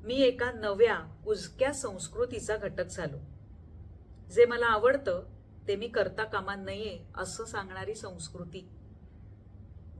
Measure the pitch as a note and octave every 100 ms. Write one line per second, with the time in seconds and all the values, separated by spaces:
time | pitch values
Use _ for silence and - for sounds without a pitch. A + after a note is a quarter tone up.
0 | G#3+ C4 C4 B3 B3 A#3+ G#3+ G3 A3+ F#3
1 | D#3+ - G#3 G#3 - - C4 C#4+ A#3 F#3
2 | E3+ G#3 B3 A#3 - G#3+ G3+ - F3+ -
3 | D#3 C#3+ - - - - - - - -
4 | - - - - A#3+ A#3+ A#3+ G#3+ A#3 C#4
5 | C4+ F3+ - - - - - G3 A#3 A#3
6 | F#3 - A3 G#3 F#3 G3 F#3+ G3 G#3+ F3
7 | - - F#3 - A3+ A3+ F#3+ F#3+ F#3+ A3
8 | G#3 F3 D#3+ F3 E3+ F#3+ F3 - - -
9 | - - - - - - - - - -